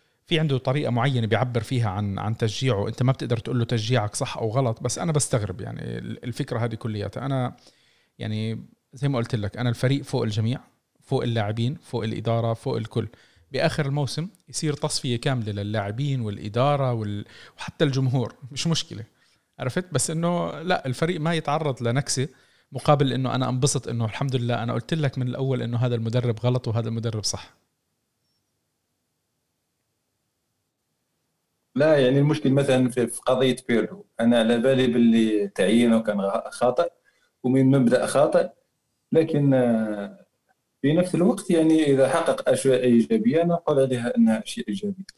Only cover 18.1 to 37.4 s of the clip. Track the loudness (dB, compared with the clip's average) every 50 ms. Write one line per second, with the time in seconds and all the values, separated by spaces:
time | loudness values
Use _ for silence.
18.1 | 0 0 -2 -2 -6 -12 -18 -16 -10 -6 -2 -2 -2 -2 -4 -6 -10 -14 -14 -16
19.1 | _ _ _ _ _ _ _ _ _ -8 -6 -4 -4 -4 -6 -2 -4 -2 -2 -2
20.1 | -2 -2 -2 0 0 -2 -2 -4 -6 -6 -2 -2 -2 -2 -2 -4 -4 -2 -2 -2
21.1 | -2 -2 -2 -2 -2 -2 -2 -2 -2 -2 0 -2 -4 -2 -2 -2 0 0 -2 -2
22.1 | -2 -2 -2 -4 -6 _ _ _ _ _ _ _ -12 -4 2 4 4 4 4 2
23.1 | 0 0 -2 -2 0 0 0 0 0 0 0 0 0 -2 -4 -4 -4 -2 -2 -2
24.1 | -2 -4 -4 -2 -2 -2 -2 -2 -2 -2 -2 -4 -4 -4 -4 -4 -4 -2 -2 -2
25.1 | -2 -2 -4 -4 -4 -2 -2 -2 -2 -2 -2 -2 -2 0 0 0 0 -2 -2 0
26.1 | -2 0 0 0 -2 0 0 0 0 0 0 -2 -2 -2 -2 -2 -4 -4 -4 -4
27.1 | -6 -4 -4 -4 -6 -6 -10 -14 _ _ _ _ _ _ _ _ _ _ _ _
28.1 | _ _ _ _ _ _ _ _ _ _ _ _ _ _ _ _ _ _ _ _
29.1 | _ _ _ _ _ _ _ _ _ _ _ _ _ _ _ _ _ _ _ _
30.1 | _ _ _ _ _ _ _ _ _ _ _ _ _ _ _ _ _ _ _ _
31.1 | _ _ _ _ _ _ _ _ _ _ _ _ -2 0 4 4 4 6 4 4
32.1 | 4 4 4 4 2 2 0 2 2 2 2 4 4 2 2 2 0 0 -2 -2
33.1 | -2 -4 -2 0 2 2 2 2 0 0 -2 0 0 0 0 0 -6 -12 -18 _
34.1 | _ 0 2 4 4 4 4 4 2 2 4 4 4 4 4 2 4 4 6 6
35.1 | 6 6 4 4 2 0 0 -2 0 0 2 4 4 6 6 6 4 4 2 0
36.1 | -2 0 0 0 0 -2 -4 -4 -6 0 0 0 2 2 0 -2 _ _ _ _
37.1 | _ _ _ _ _ _